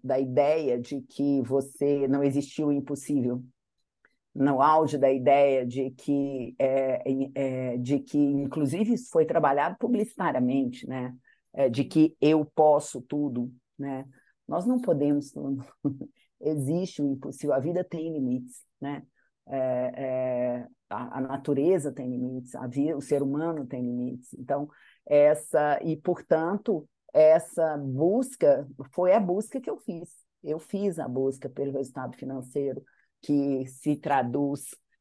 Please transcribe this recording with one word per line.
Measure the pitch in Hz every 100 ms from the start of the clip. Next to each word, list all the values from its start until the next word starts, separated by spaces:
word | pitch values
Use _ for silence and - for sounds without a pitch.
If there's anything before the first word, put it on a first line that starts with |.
da | 127 135
ideia | 131 127 143 160 143 123
de | 123 143
que | - - 143 139
você | 120 135 135 - 143 143 139
não | 139
existia | 143 139 143 - 147
o |
impossível, | 143 139 143 - 143 123 123 127 _ _ _ _ _ _ _ _ -
no | 139 131
auge | 143 156 151 139
da | 135
ideia | 135 127 139 139 135 123
de | 123 135
que, | 131 - 143 139 135 120 -
é, | 135 135 135 127 135 135 135 139
é, | 135 127 127 123
de | 123 139
que, | - 147
inclusive, | 143 143 135 160 143 170 220
isso | 233 -
foi | 165 156
trabalhado | 165 151 143 160 196
publicitariamente, | 240 208 214 - 175 131 123 135 127 - -
né? | 131 127 - _ _ _
É, | - 135
de | 120 131
que | 160 156 -
eu | 151 156
posso | 151 - 151 147 - 131
tudo, | 123 147 147 120 123 123 _ -
né? | 139 135 135 _ _ _ -
Nós | 160 202
não | 254
podemos | 240 151 143 143 143
tudo. | 147 139 131 127 _
<laughs> | 143 139 - _ _ -
Existe | 147 151 135 170 185 -
o | 143
impossível, | 135 139 - 147 135
a |
vida | 147 175
tem | 180 165 160
limites, | 156 127 127 123 - - -
né? | 139 143 - _ _ _ -
É, | 135 131 123 127 123
é, | 131 127 127 123 123 123 117 _ -
a, | 107 123 131
a |
natureza | 131 135 - 135 160 190 143
tem | 123 127
limites, | 123 127 127 127 135
a | 127
vida, | 135 151 143
o |
ser | - 143
humano | 139 143 165 160 127
tem | 127
limites. | 123 123 123 127 -
Então, | - 131 143 147 _ - _ -
essa... | 147 147 156 - 156 147 143
e, | 165 156
portanto, | - 175 - 160 165 202 - 170 - _ _
essa | 151 156 160 - - 160 147
busca... | 139 131 165 226 247 - 151 135 143 - 139
Foi | - 180
a | 208
busca | 185 185 214 269
que | -
eu | -
fiz. | - 170 170 - _ _
Eu | 156 156
fiz | - 196 202 165
a | 135
busca | 127 135 135 131
pelo | 131 139
resultado | 135 131 139 127 -
financeiro, | 131 135 127 143 139 127 - _ _ _
que | - 147 139 135 131
se | - 151 147
traduz, | 160 139 123 139 143 143 - - _ _